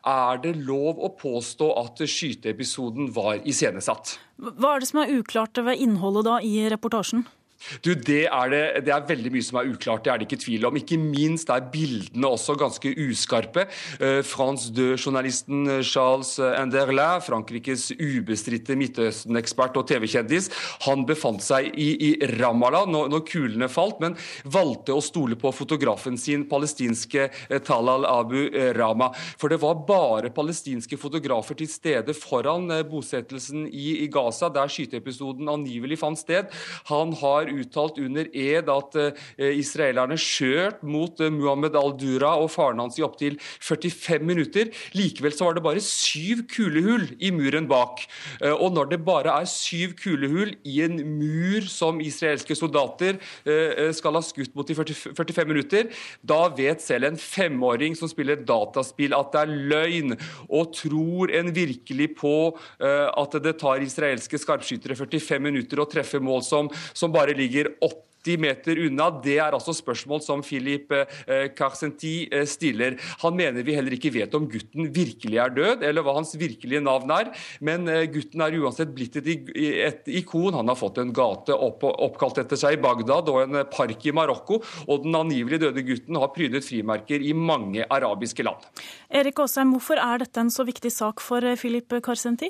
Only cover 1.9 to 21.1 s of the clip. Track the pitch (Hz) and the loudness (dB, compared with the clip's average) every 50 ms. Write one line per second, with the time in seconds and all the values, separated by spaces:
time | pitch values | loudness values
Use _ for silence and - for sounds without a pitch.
1.9 | - - 156 143 - - 170 143 110 - - 110 110 - 127 - - - 127 120 | -6 -6 -4 -2 -2 -2 -2 -4 -6 -4 -4 -6 -4 -4 -4 -6 -4 -4 -6 -6
2.9 | 113 131 143 127 110 117 98 104 107 104 104 147 131 - 156 117 92 95 - - | -4 -4 -6 -4 -2 0 0 0 0 0 -2 -2 0 2 0 0 0 -2 -4 -4
3.9 | 113 - - - - - - _ _ - - 233 175 170 240 285 294 269 254 262 | -4 -4 -6 -12 -12 -12 -16 _ _ -12 -12 -12 -2 2 2 2 2 2 0 0
4.9 | - 302 302 - 285 247 214 - - 226 220 214 _ 247 233 240 254 - 277 233 | 0 0 2 2 0 0 -2 0 -2 -2 -2 0 _ -2 0 0 0 2 2 2
5.9 | 208 180 185 196 196 208 220 226 233 233 196 220 208 214 214 220 220 214 - 226 | 2 2 2 2 2 2 4 4 2 2 2 0 0 0 2 0 -2 -2 -2 -2
6.9 | 226 220 185 - - 233 233 - _ _ _ _ _ _ - - 143 - - 165 | 0 0 -2 0 -2 -2 -2 -2 _ _ _ _ _ _ -16 -14 -14 -2 0 0
7.9 | 180 147 113 - 143 147 151 - - 131 127 131 139 147 151 160 - 139 131 143 | 0 2 2 2 4 4 4 2 2 2 2 2 2 2 2 2 0 0 2 2
8.9 | 143 151 143 135 160 131 113 127 127 127 117 - 123 123 127 131 117 - - 123 | 2 2 2 0 -2 -2 0 -2 -2 -2 -2 0 -2 -2 0 -2 -4 -4 -2 -2
9.9 | 113 110 - 139 127 113 107 - 139 117 - - 113 107 117 123 139 147 - - | -2 0 2 0 0 0 -2 -4 -4 -6 -2 -2 0 2 2 2 0 0 -2 0
10.9 | 170 160 156 151 143 143 151 156 165 160 - - 123 127 131 127 123 156 156 143 | 0 0 2 2 2 2 2 2 2 0 0 0 0 0 0 -2 -2 -2 -2 0
11.9 | 123 107 92 - 107 120 135 135 123 110 - - 147 143 147 127 120 - - 135 | -2 -4 -4 -4 -2 0 2 2 2 2 0 -2 0 2 2 0 0 -2 -4 -4
12.9 | 135 156 151 131 113 - - - 131 117 110 113 - 175 196 190 - - - - | -2 0 -2 -2 0 -2 0 2 2 0 0 2 0 0 0 0 -4 -12 -12 -12
13.9 | 147 127 131 135 135 139 139 - - - 135 131 139 131 117 117 110 123 127 127 | -4 0 2 4 4 4 2 0 0 0 2 2 2 -2 -6 -4 0 2 2 4
14.9 | 131 127 - 139 135 131 131 131 127 - - - 139 143 143 139 139 135 131 - | 2 2 0 0 0 0 0 0 -2 -4 -4 -2 -2 0 0 2 2 0 0 2
15.9 | - 139 131 127 131 135 135 131 - - 131 127 127 - 135 127 123 135 139 127 | 2 4 6 6 4 4 2 -4 -2 0 2 2 2 2 0 2 4 2 4 4
16.9 | 135 135 147 160 180 180 170 - 123 110 110 - 117 117 113 135 131 127 - - | 4 4 4 4 2 0 0 -2 -2 -2 -2 -4 -8 -8 -4 -4 -4 -4 -4 -6
17.9 | - - 165 147 135 123 101 110 110 104 - 131 117 113 117 - 135 135 139 120 | -6 -4 -4 -2 -2 -2 0 -2 -2 -4 -2 -4 -4 -4 -2 -2 0 0 0 -2
18.9 | 123 - 117 113 110 - - 110 117 117 113 - - - 127 127 - 139 127 - | 0 0 0 0 0 -4 -4 -2 -2 -2 -2 -2 2 2 2 2 2 -2 0 2
19.9 | 147 123 110 113 - 123 113 113 151 180 190 - - - - - - - - 135 | 0 0 0 0 0 0 2 2 0 0 0 -2 -6 -8 -8 -8 -8 -4 0 2
20.9 | 139 135 131 123 | 2 2 2 0